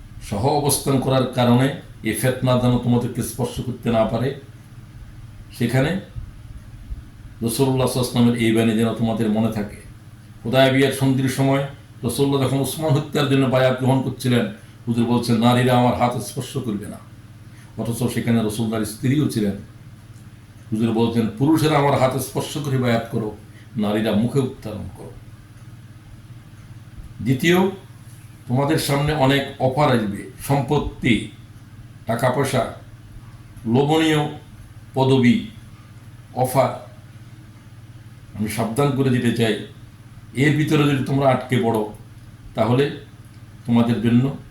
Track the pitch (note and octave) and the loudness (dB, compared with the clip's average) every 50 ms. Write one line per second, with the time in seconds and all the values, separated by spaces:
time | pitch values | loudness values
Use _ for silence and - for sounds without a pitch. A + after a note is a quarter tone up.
0 | - - - - - - G#2 G2 G#2+ D3+ D#3 C#3+ C#3 C#3+ C#3 - - C#3+ C3+ B2 | -20 -18 -18 -16 -10 -8 -4 -2 0 0 0 0 0 0 -2 -2 0 0 0 0
1 | - - C3 C3 A#2+ - - B2+ A#2+ A#2 A#2+ B2+ C3 C#3+ F3 F3+ - - - - | 2 2 2 0 0 0 0 2 4 4 6 4 4 2 0 -4 -10 -16 -16 -6
2 | - A2 G#2+ - B2+ B2+ B2+ - C3 B2+ B2+ A#2 B2 B2 B2 A#2 - A#2+ A#2+ A#2+ | -4 -4 -2 0 0 0 0 0 2 2 2 4 4 2 2 2 2 2 2 2
3 | A#2+ A2+ - A#2+ A2+ - - - A#2+ - - - G#2 A#2 G#2+ - - - A#2 A2 | 2 0 -4 -4 -6 -6 -4 -6 -6 -6 -6 -6 -8 -8 -8 -4 -2 0 2 2
4 | A2 G2 A#2+ A2+ B2+ C#3 - - - - - - - - - - - - - - | 2 2 0 -2 -2 -2 -4 -6 -12 -18 -20 -20 -20 -20 -20 -20 -20 -20 -20 -18
5 | - - - - - - - - - - - - A#2+ A#2 B2 C3 C3+ D#3+ F#3 G3 | -18 -18 -18 -18 -18 -18 -18 -18 -18 -16 -4 -4 -2 0 2 2 2 0 -2 -4
6 | - - - - - - - - - - - - - - - - - - - - | -6 -10 -12 -14 -14 -14 -16 -18 -18 -18 -18 -18 -18 -18 -18 -18 -14 -14 -12 -14
7 | - - - - - - - - A2+ A#2 - - C#3 C3 C3 C3 B2+ A#2+ - B2+ | -14 -16 -20 -20 -20 -20 -10 -6 -4 -4 0 0 2 2 2 2 0 0 0 -2
8 | A#2+ - - B2 A#2+ A#2+ A#2 A#2 A2+ A2+ A2 A2+ A2 A2+ G#2+ A2 A#2 A2+ - - | -4 0 2 4 4 4 4 4 2 2 4 4 4 2 2 2 2 0 0 0
9 | A2+ A2+ A2 A2 A2+ G#2+ G#2 A2 A2+ - - G#2 G2+ - - - - - - - | -2 0 0 0 0 0 2 2 0 0 -2 -4 -6 -6 -10 -14 -18 -20 -20 -20
10 | - - - - - - - - - A2+ A#2+ C3 C3+ C3 B2+ C3+ C#3 C3+ - - | -20 -20 -20 -20 -20 -20 -20 -10 -6 0 4 4 4 6 6 4 4 2 2 2
11 | C3+ C3+ C3 C3 C3 B2 - C3+ C3+ C3+ C3+ C#3 C#3+ - - - - - - - | 2 2 2 2 0 0 0 0 2 2 2 0 0 -4 -8 -14 -20 -20 -14 -8
12 | - A#2 - - C#3 C#3 C#3+ C3+ C3 A#2+ C3+ C3+ C3+ - - D#3+ D#3 D#3 C3+ D3+ | -6 -4 0 0 2 2 2 2 2 0 0 0 -2 -2 -4 -2 0 2 2 2
13 | D3 - - D3+ C#3 C3 C#3 C3+ C3+ A#2+ B2+ B2+ C3 B2+ A#2 - C3 B2 C3+ C3 | 0 0 -2 0 2 2 4 4 4 4 4 4 4 4 2 2 2 2 2 2
14 | - - - - - B2+ A#2+ A#2 G#2+ G2+ - - - - - - - A#2+ A2+ A#2 | 0 -2 -6 -4 0 2 2 2 2 0 -4 -10 -16 -20 -20 -8 -6 -2 0 0
15 | A#2 A#2 C#3 C3+ - - A#2 G#2+ A#2 A#2+ B2 B2 B2 B2+ B2 B2 B2 B2 A#2 - | 2 2 2 0 2 2 2 4 4 4 4 4 4 4 4 4 4 2 2 2
16 | A#2+ A#2+ A#2+ - - - - C#3 - - - - - A2+ G2+ G2 - F2+ F2 - | 0 0 -2 -4 -8 -8 -8 -10 -10 -8 -8 -6 -6 -4 -6 -6 -8 -10 -12 -14
17 | - - - - - - - - - - - - - - - - G#2+ A#2 A#2 - | -16 -20 -20 -20 -20 -20 -20 -20 -20 -20 -20 -20 -20 -14 -10 -8 -6 -6 -2 -2
18 | B2 A2+ - A2+ - A#2+ A#2 A2+ G#2+ G#2 G#2 - A2+ G#2+ A2 A2 G#2 G2+ - - | -2 -2 -2 -2 0 2 2 2 2 0 -2 -2 -2 -2 -2 -2 -4 -6 -6 -2
19 | C3+ C3 C#3+ D3+ C3+ G#2 - A2+ G#2 G2 G2 - - - - - - - - - | 0 0 2 2 0 0 0 0 -2 -2 -2 -6 -10 -16 -20 -20 -20 -20 -20 -20
20 | - - - - - - - - - - - - - - A2+ A2 A#2 A2+ G#2+ A2+ | -20 -20 -20 -20 -20 -20 -20 -20 -20 -20 -20 -20 -8 -6 -2 0 0 0 2 2
21 | A#2 A2+ - A#2 A2 G#2+ - - C3+ D3+ E3 D3 C#3+ D3+ - C#3+ C#3+ C#3+ C3 A#2 | 0 2 2 0 -2 -2 -2 0 2 2 4 4 2 2 2 2 2 2 2 2
22 | C3 C3 B2+ C3+ - - - - - - - D#3+ C#3+ C3+ C3 B2+ B2 A#2+ A#2 A#2 | 2 2 2 -2 -4 -4 -6 -6 -6 -6 -8 -8 -4 -2 -2 0 2 2 0 0
23 | - - - A2 G#2+ G#2+ - - - - - - - - - G#2+ G#2 G2+ G#2+ A2 | -2 -4 -4 -4 -4 -6 -8 -12 -16 -20 -20 -20 -20 -10 -6 -4 -2 0 0 0
24 | G#2+ A2 G2+ G#2 A#2 B2 C#3+ C#3 B2+ - - - - G#2+ G2+ G2 F#2 F2+ - - | 0 0 2 2 0 2 0 0 -2 -2 -6 -10 -12 -12 -12 -10 -12 -12 -14 -16
25 | - - - - - - - - - - - - - - - - - - - - | -16 -18 -18 -18 -18 -20 -20 -20 -20 -20 -20 -20 -20 -20 -20 -20 -20 -20 -20 -20
26 | - - - - - - - - - - - - - - - - - - - - | -20 -20 -20 -20 -20 -20 -20 -20 -20 -20 -20 -20 -20 -20 -20 -20 -20 -18 -18 -18
27 | - - - - F#2+ A2+ C3+ C3 - E3+ F3+ F#3 G3 G3 - - - - - - | -18 -16 -14 -6 -2 -2 0 2 2 4 4 4 4 2 -2 -6 -14 -18 -20 -20
28 | - - - - - - - - - - B2 C3+ C#3+ C#3+ D#3+ D3 - - C#3+ C#3+ | -20 -20 -20 -20 -20 -20 -20 -16 -6 -2 0 0 2 2 0 0 0 0 0 0
29 | D3 D3+ D3+ D3+ C3+ C3+ C#3 C#3 C3+ - - - C3 B2+ B2+ D3 D3+ C#3+ B2 A2+ | 0 0 0 2 2 4 4 2 0 -4 -4 -2 -2 0 2 2 2 4 4 2
30 | G#2+ G2 F#2+ F#2+ - - - - - - C#3 C#3+ B2+ B2 D3 C#3+ - - - - | 0 -2 -4 -6 -10 -14 -14 -10 -4 0 0 0 0 0 0 -2 -2 -4 -6 -2
31 | - - G#3 - - - - - - - - - - - - - - - - - | 2 2 2 2 0 -6 -12 -18 -20 -20 -20 -20 -20 -20 -20 -20 -20 -20 -20 -10
32 | - - A#2 - C3+ B2+ - C#3+ C3+ - - B2 - - - - - - - - | -6 -4 -2 0 0 0 2 0 0 0 0 0 -2 -2 -6 -12 -18 -20 -20 -20
33 | - - - - - - - - - - - - - A2+ A2+ C3 C#3+ D3 D#3 D#3+ | -20 -20 -20 -20 -18 -18 -20 -20 -20 -20 -20 -10 -2 2 2 2 4 4 4 4
34 | D#3+ D#3+ D#3 D3+ - - - - - - - - - - - - - - - B2+ | 4 4 2 2 0 -2 -6 -12 -16 -20 -20 -20 -20 -20 -20 -20 -20 -6 -2 0
35 | C3 C3 C3+ A#2+ A#2 A#2+ A2+ - - - - - - - - - - - - - | 2 4 4 6 6 6 4 4 0 -6 -12 -18 -20 -20 -20 -20 -20 -20 -20 -20
36 | - - - - - - - B2 B2+ - - C3+ B2 A#2+ - - - - - - | -20 -20 -20 -20 -20 -12 -4 -4 -4 0 2 2 2 2 -2 -6 -12 -18 -20 -20
37 | - - - - - - - - - - - - - - - - - - - - | -20 -20 -20 -20 -20 -20 -20 -20 -20 -20 -20 -20 -20 -20 -20 -20 -20 -20 -20 -20
38 | - - - - - - - G2 G#2+ - - A#2+ A2 G#2+ A2+ B2 C#3+ C#3 B2+ B2+ | -20 -20 -20 -20 -20 -16 -8 -6 -6 -4 -2 -4 -4 -2 0 0 0 2 2 0
39 | C3 B2+ A#2+ A#2+ A2 A#2+ A2 - A#2 A2 G#2 G2+ - - - - - - - - | 2 2 2 2 2 0 0 2 0 0 0 -2 -6 -12 -16 -20 -20 -20 -20 -20
40 | - - - - - - - A#2+ C#3 D3+ C#3 D3 D#3 - D#3 D3 D3 C#3+ C#3 C3 | -20 -20 -20 -20 -20 -8 -2 2 2 2 4 2 2 2 4 4 4 4 2 0
41 | A#2+ - C3+ C3+ C#3 C3+ B2+ - - - B2+ B2+ A#2+ A2+ A2 G#2+ G#2+ G#2+ - - | 0 0 0 2 4 4 2 2 0 0 0 2 2 2 0 0 -2 -4 -8 -14
42 | - - - - - - - - - - - A#2+ A2 A2+ B2 C3 C#3+ - - - | -18 -20 -20 -20 -20 -20 -20 -20 -20 -8 -2 0 2 2 4 2 2 0 -2 -8
43 | - - - - - - - - - - - - - - A#2+ A#2 A#2 A#2+ A#2 G#2 | -14 -18 -20 -20 -20 -20 -20 -20 -20 -20 -20 -10 -2 2 4 4 4 4 2 2
44 | A2 A#2 A#2 B2 C3 C#3+ - - - - | 2 4 4 4 4 2 -2 -6 -12 -18